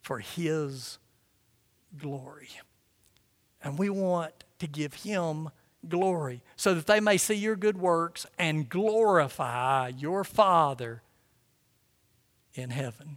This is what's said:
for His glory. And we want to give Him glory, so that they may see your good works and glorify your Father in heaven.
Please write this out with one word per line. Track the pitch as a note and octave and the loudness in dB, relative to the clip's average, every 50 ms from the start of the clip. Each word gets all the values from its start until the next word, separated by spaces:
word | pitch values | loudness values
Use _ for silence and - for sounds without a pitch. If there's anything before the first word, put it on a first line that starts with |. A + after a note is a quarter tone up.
for | _ - C#3 A#2 | _ -6 -8 -8
His | G2+ - - F3 E3+ D#3 D#3 D#3 D3+ C#3 C3+ C3 A#2+ - - - _ _ _ _ _ _ _ _ _ _ _ _ _ _ _ _ _ _ - | -8 -10 -8 -4 -2 -2 -2 -2 -4 -6 -8 -10 -12 -14 -16 -18 _ _ _ _ _ _ _ _ _ _ _ _ _ _ _ _ _ _ -18
glory. | C#3+ D3+ D3 C#3 C3+ C3 C3 - D3 C3 - - - - _ _ _ _ _ _ _ _ _ _ _ _ _ _ _ _ _ _ _ - | -14 -10 -10 -10 -10 -12 -14 -20 -20 -20 -20 -20 -20 -20 _ _ _ _ _ _ _ _ _ _ _ _ _ _ _ _ _ _ _ -10
And | D3 C#3 D3+ | -8 -4 -2
we | G3 G3+ | -2 -2
want | G3 G3 F#3+ F#3 F3+ E3+ E3 D#3 - _ - _ _ _ | 0 0 0 0 0 0 -2 -4 -10 _ -20 _ _ _
to | - | -10
give | D#3 C#3+ D3+ D3+ C#3+ | -8 -4 -4 -6 -6
Him | - - - G#3 G#3+ F#3+ F3 E3 D3+ D#3 D#3+ D3+ - _ _ _ _ _ - E3 | -6 -10 -8 -4 -2 -2 -2 -2 -4 -4 -8 -10 -12 _ _ _ _ _ -10 -4
glory, | E3+ F3 F#3 F#3+ F3+ E3 D3+ C3 B2 A#2+ _ _ _ | 0 2 2 2 0 0 -4 -6 -8 -10 _ _ _
so | - - G#3 F#3 | -2 0 2 2
that | E3 D#3 | 2 4
they | - G#3+ G#3+ | 4 4 4
may | G#3+ G#3 G3+ | 6 4 4
see | F#3 - - G#3+ | 4 4 0 0
your | G#3 G3+ A3 A3 | 0 0 -2 -2
good | F#3+ F#3+ G#3+ G#3 F#3 | 0 0 0 0 2
works | F3+ F3+ E3+ E3 E3 E3+ - - - - _ - | 2 2 2 2 0 -2 -6 -12 -14 -14 _ -2
and | F3+ D#3+ D#3 D#3 D3 A#2 | 0 0 0 0 -2 -2
glorify | A2+ F3+ G#3 A3 G#3+ A3 A3+ G#3+ F#3+ E3+ D3 C3 - - C#3 B2 A#2+ B2 B2+ C3 C3+ C3+ B2+ B2 B2+ | -2 0 0 2 4 4 6 6 6 6 4 4 0 -4 -4 -4 -2 0 2 2 2 2 2 -2 -6
your | B2+ C#3+ D3+ F3+ G3 | -8 -6 -4 -2 -4
Father | G3 - - - G#3+ F#3+ F3+ E3+ D#3 C#3+ C3+ B2 B2 A#2 A#2 A2+ _ _ _ _ _ _ _ _ _ _ _ _ _ _ _ _ _ _ _ _ _ _ _ _ _ _ _ _ _ _ _ | -4 -2 4 4 6 6 8 6 4 4 0 -4 -8 -10 -10 -12 _ _ _ _ _ _ _ _ _ _ _ _ _ _ _ _ _ _ _ _ _ _ _ _ _ _ _ _ _ _ _
in | - B2+ B2+ | -12 -10 -8
heaven. | A#2+ C#3 C3+ B2 A2 - - D#3 D3 | -6 -6 -6 -6 -8 -14 -16 -18 -18